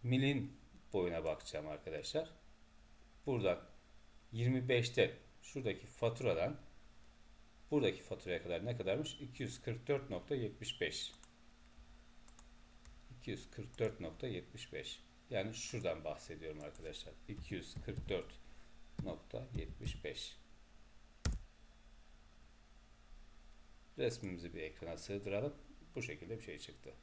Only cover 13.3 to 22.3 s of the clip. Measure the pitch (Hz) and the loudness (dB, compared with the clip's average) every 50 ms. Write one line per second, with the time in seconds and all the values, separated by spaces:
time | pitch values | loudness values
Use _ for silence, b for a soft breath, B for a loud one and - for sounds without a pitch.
13.3 | 107 - - - - - 107 - - - 117 107 104 - 92 80 80 - - 127 | -4 -4 -4 -10 -8 -8 -8 -8 0 2 2 2 2 0 -6 -6 -4 -4 -4 -2
14.3 | 104 90 - - - - - - - 78 67 - - - - - - - - - | -2 -2 -4 -6 -10 -10 -10 -6 -4 -4 -4 -4 -6 -8 -10 -18 -20 -20 -10 -2
15.3 | 123 104 95 107 113 - - - - 117 - 90 80 78 76 78 76 - - - | 0 0 0 0 -2 -4 -6 -2 -2 2 2 2 2 2 0 -2 -4 -4 -6 -8
16.3 | 85 76 80 80 76 76 73 76 - - 80 78 73 - - - 76 - - - | -8 -6 -6 -6 -6 -6 -6 -8 -8 -8 -8 -8 -6 -6 -8 -10 -12 -12 -8 -8
17.3 | 104 - - - 107 90 78 - - - - - 104 - - - 101 90 90 - | -6 -6 -4 -4 -4 -4 -4 -4 -6 -6 -4 -4 -4 -4 0 0 0 0 0 -2
18.3 | - - B B B B B B B B - - - - - 98 82 - - - | -8 -12 B B B B B B B B -14 -14 -6 -4 -2 -2 -2 -4 -6 -6
19.3 | - - 127 - - - - - - - - - - - - 76 - - - - | -4 -4 -4 -2 -2 -2 -2 -2 -6 -2 -2 -2 -2 0 -2 -4 -2 -2 -6 -8
20.3 | - - - - - - - - - - - - - - - - - - - - | -8 -12 -16 -18 -18 -18 -18 -20 -18 -18 -18 -16 -18 -18 -18 -18 -20 0 2 2
21.3 | - - - - - - - - - - - - - - - - - - - - | 2 2 -4 -8 -16 -20 -20 -20 -20 -20 -20 -20 -18 -18 -18 -20 -20 -20 -20 -20